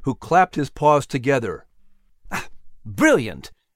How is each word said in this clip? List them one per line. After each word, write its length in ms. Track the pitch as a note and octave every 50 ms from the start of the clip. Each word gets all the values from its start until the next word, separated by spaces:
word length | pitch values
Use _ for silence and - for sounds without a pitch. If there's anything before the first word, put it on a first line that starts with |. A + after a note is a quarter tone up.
who 120 | - C#3 A#2+
clapped 400 | - - - D#3+ F3+ F#3 - -
his 160 | D#3 C#3+ -
paws 360 | - - D3 D3 D3+ C#3+ C3+
together. 600 | - - C3+ A#2 C3+ C#3 B2+ A2+ G2 D#2+ - - _ _ _ - - - _ _ _ _ _ - -
"Ah, 160 | - - - - - - - - - - -
brilliant! 680 | A2 G2 - C#4+ D#4+ C#4+ E3+ A#2+ G#2+ D#2 C2 - - - _ _ _ _